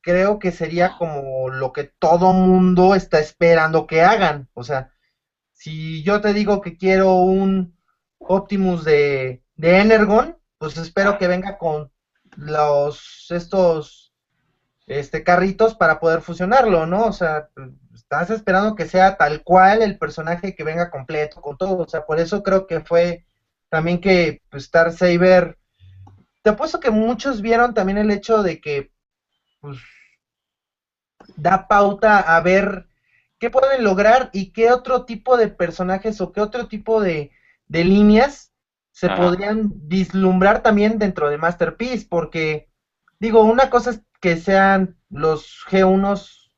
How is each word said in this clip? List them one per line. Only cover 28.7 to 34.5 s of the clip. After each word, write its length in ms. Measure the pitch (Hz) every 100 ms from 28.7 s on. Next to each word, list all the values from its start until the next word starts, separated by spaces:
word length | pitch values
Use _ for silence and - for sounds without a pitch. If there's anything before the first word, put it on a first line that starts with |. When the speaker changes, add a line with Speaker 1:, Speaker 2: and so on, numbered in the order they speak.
| 143 139 _ _ _ _ _ _ _
Speaker 1:
pues, 160 | 143 131 - _ _ _ _ _ _ _ _ _ _ _ _ _ - -
da 320 | 156 190 -
pauta 520 | 208 202 202 220 202
a 200 | 175 165
ver 460 | 165 190 196 196 - _ _ _ _ _
qué 100 | 233
pueden 340 | 262 269 269
lograr 460 | 220 190 208 247 254
y 180 | 196 190